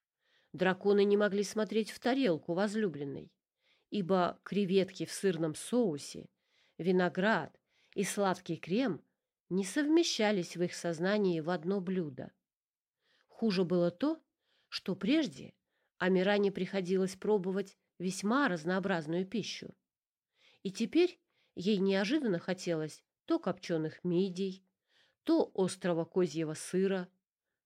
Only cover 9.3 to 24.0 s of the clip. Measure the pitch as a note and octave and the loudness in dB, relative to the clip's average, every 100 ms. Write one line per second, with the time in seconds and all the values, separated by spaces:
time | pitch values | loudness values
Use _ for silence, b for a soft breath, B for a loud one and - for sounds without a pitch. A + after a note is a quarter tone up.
9.3 | _ _ F3+ F#3+ C#4+ D4 D#4+ E4 - G#3 | _ _ -4 -2 -2 2 4 2 2 0
10.3 | G#3 E3+ E3+ F3 - E3+ D#3+ F3+ G#3+ F#3+ | 0 -2 -4 -4 -4 -6 -2 0 2 2
11.3 | E3 D#3 F3 E3 G3+ F3+ F#3 D#3 B2+ - | 0 -2 -4 -2 -2 -2 -4 -4 -8 -14
12.3 | - _ _ _ _ _ _ _ _ _ | -16 _ _ _ _ _ _ _ _ _
13.3 | - A3+ F#3 F3 F3+ F3 F3 C#4+ D#4+ _ | -4 -2 0 2 2 2 0 -2 -2 _
14.3 | _ _ _ _ - - F#3 - D#4 C4 | _ _ _ _ -10 -6 -4 2 2 0
15.3 | C3 - - _ _ _ _ F#3 F#3 F#3 | -4 -16 -20 _ _ _ _ 2 4 4
16.3 | G#3 G3+ F#3+ F#3 G3 F3 F#3+ F#3+ F#3+ G#3 | 4 2 0 -4 -4 0 0 0 -2 0
17.3 | G#3+ F3+ F#3+ G3 - _ - F3+ F#3 G3+ | 0 0 -4 -6 -12 _ -8 -6 -4 0
18.3 | B3+ C#4 F3+ D3+ F#3 F#3+ F3+ D3+ E3+ F#3+ | 2 2 0 -2 -2 0 -2 -2 -4 -2
19.3 | A3 E3 - - - _ _ _ _ _ | -4 -6 -10 -14 -18 _ _ _ _ _
20.3 | b b b G3 F#3+ A3+ D#4 F4+ - _ | b b b -10 -4 0 2 2 0 _
21.3 | _ _ - F3+ G#3 G3 F#3+ G3 D4+ B3+ | _ _ -4 0 2 2 2 2 0 0
22.3 | F3 - F3+ - D#3+ D#3 - _ _ - | -2 -2 -6 -4 -4 -4 -10 _ _ -4
23.3 | E4 G#3 F3+ - E3 D#3 - | -2 -2 -6 -4 -2 -2 -4